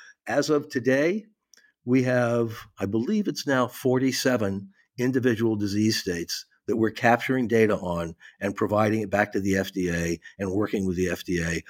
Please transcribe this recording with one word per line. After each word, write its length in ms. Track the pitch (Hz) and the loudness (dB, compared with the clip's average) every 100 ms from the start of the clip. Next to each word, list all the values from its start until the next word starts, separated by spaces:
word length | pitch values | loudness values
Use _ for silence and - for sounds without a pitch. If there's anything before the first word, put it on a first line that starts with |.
| - _ - | -20 _ -2
As 240 | 127 143 | 0 2
of 180 | 147 147 | 0 0
today, 560 | 135 117 135 160 214 - _ _ _ _ _ | -2 2 2 2 0 -6 _ _ _ _ _
we 200 | 120 127 | 2 2
have, 500 | 127 127 117 120 117 107 - - | 4 2 2 2 0 -4 -16 -6
I 80 | 98 | -2
believe 420 | 110 135 214 190 | -2 0 0 0
it's 200 | 151 143 | -4 0
now 200 | 131 123 | 0 0
forty-seven 1000 | - 131 127 131 123 135 123 101 98 98 _ _ - | 0 0 2 2 2 0 2 0 -4 -8 _ _ -2
individual 560 | 127 127 123 107 113 107 | 0 2 2 2 0 0
disease 420 | 104 104 110 107 | -2 2 2 0
states 480 | 92 85 85 - - _ - | -4 -6 -6 -10 -12 _ -6
that 80 | 117 | 0
we're 160 | 110 | 0
capturing 560 | - 120 120 - 131 110 | 2 2 2 2 -2 0
data 300 | 113 107 98 | 2 2 2
on 360 | 90 85 85 - - - | -2 -4 -6 -10 -20 -8
and 120 | 101 | -6
providing 460 | 104 104 104 110 110 | -4 0 2 2 0
it 100 | 101 | -2
back 220 | 101 104 | 0 0
to 80 | 104 | 0
the 160 | 98 95 | 0 0
F 160 | 95 | -2
D 180 | 98 90 | -4 -2
A 300 | 85 85 82 - - | -2 -2 -4 -8 -8
and 140 | 98 | -4
working 340 | 98 101 107 95 | -2 -2 -2 -2
with 120 | 87 | 0
the 120 | 90 | -2
F 140 | 87 | -2
D 180 | - 85 | -4 -2
A, 220 | 82 82 | -2 -4